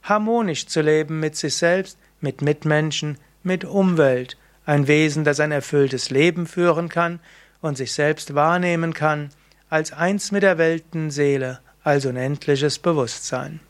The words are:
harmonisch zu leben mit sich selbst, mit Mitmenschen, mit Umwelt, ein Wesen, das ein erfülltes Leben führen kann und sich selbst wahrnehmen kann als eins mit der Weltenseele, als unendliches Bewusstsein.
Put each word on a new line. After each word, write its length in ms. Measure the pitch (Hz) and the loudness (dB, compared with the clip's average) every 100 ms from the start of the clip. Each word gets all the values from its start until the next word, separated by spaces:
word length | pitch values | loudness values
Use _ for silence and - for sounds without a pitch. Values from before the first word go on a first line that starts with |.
harmonisch 640 | - 214 214 233 208 143 - | 2 2 2 0 0 -4 -4
zu 140 | 165 | 0
leben 380 | 156 156 151 156 | 2 2 0 -4
mit 160 | 156 156 | -4 -4
sich 200 | 147 - | -4 0
selbst, 420 | 170 185 190 - _ _ | 2 2 -2 -14 _ _
mit 200 | 143 - | -8 -2
Mitmenschen, 760 | 147 147 156 151 156 147 151 143 _ _ | -2 0 2 2 0 -4 -6 -10 _ _
mit 220 | 180 185 - | -4 -4 -2
Umwelt, 720 | 196 190 165 139 127 127 - _ _ - | 2 2 4 4 2 -4 -16 _ _ 0
ein 220 | 147 139 | 2 4
Wesen, 360 | 151 156 143 | 4 4 2
das 160 | 147 143 | 0 0
ein 120 | 151 | 0
erfülltes 580 | 147 - 147 139 127 - | -2 0 2 2 0 -2
Leben 380 | 131 165 170 170 | 2 2 2 -6
führen 420 | - 175 156 170 | 0 2 2 -2
kann 300 | 170 170 170 - - _ _ | -2 -2 -4 -16 -20 _ _
und 160 | 156 135 | -6 -6
sich 160 | 123 | -6
selbst 420 | - 147 156 - 147 | 0 0 0 -4 0
wahrnehmen 580 | 156 180 180 170 165 | 2 2 0 0 -2
kann 360 | 156 156 151 147 _ _ _ _ | -2 -2 -2 -6 _ _ _ _
als 240 | 160 160 | -2 -2
eins 380 | 147 175 202 - | -2 0 0 -2
mit 120 | 202 | 2
der 140 | 190 165 | 2 4
Weltenseele, 1000 | 165 165 _ 160 156 143 143 139 127 127 _ _ | 2 0 _ -6 -4 0 0 2 -2 -8 _ _
als 220 | 151 143 135 | 0 0 0
unendliches 760 | 123 131 143 - 139 147 - | -4 -4 -4 0 0 0 0
Bewusstsein. 800 | 180 156 120 - - 127 139 160 | 0 0 -2 -6 -8 -8 -8 -14